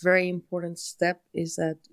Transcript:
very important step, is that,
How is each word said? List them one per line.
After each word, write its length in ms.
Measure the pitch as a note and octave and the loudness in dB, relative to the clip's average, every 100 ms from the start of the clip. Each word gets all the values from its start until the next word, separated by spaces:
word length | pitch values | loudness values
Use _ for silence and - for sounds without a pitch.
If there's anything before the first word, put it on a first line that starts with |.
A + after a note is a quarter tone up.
very 260 | F3 F#3 F3+ | 4 4 4
important 500 | F3+ - F3+ E3+ E3+ | -2 -6 -6 -6 -8
step, 440 | - - F3 F3+ _ | -12 0 0 0 _
is 220 | E3 E3 E3+ | -6 -4 -2
that, 220 | D#3+ D#3 _ | -2 -4 _